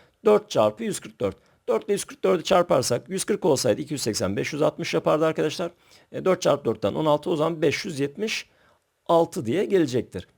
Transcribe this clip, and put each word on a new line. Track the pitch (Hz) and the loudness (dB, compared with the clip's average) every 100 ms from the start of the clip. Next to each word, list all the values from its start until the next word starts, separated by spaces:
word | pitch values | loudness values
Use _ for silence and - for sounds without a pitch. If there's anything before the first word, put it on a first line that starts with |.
| _ _ 214 | _ _ 2
Dört | 208 208 | 2 2
çarpı | 135 107 107 | 2 2 0
yüz | 226 - | -6 -8
kırk | 110 - | -10 -6
dört. | 98 - _ _ - | -6 -6 _ _ -4
Dört | 226 - | -2 0
ile | |
yüz | 202 - | -4 -4
kırk | - | -4
dördü | 190 185 | 0 0
çarparsak | 151 185 175 160 120 123 - | 2 2 4 2 2 -2 -2
yüz | 185 | -6
kırk | - 202 180 | -2 0 2
olsaydı | 131 123 104 | 2 2 0
iki | 127 | -2
yüz | 147 | -4
seksen, | 120 104 95 104 | -4 -2 -2 -2
beş | 135 | -4
yüz | 143 | -2
altmış | 151 147 165 | -2 -2 -4
yapardı | 165 165 160 160 | -2 0 2 0
arkadaşlar. | 160 156 151 175 - _ _ _ | 0 -2 -4 -8 -10 _ _ _
E, | - 147 | -4 0
dört | 180 | 2
çarpı | 160 143 127 | 2 2 0
dörtten | 107 101 | -2 -2
on | 139 156 | 0 2
altı, | 147 170 | 0 0
o | 165 | -2
zaman | 160 165 | -2 0
beş | 156 131 202 | 0 0 -4
yüz | 139 | -4
yetmiş | 139 143 220 - - _ _ _ _ _ - | -6 -4 -6 -6 -10 _ _ _ _ _ 2
altı | 170 165 185 110 | 2 2 -2 -2
diye | 156 233 | -2 2
gelecektir. | 190 151 120 - 92 - | 2 2 0 -4 -8 -12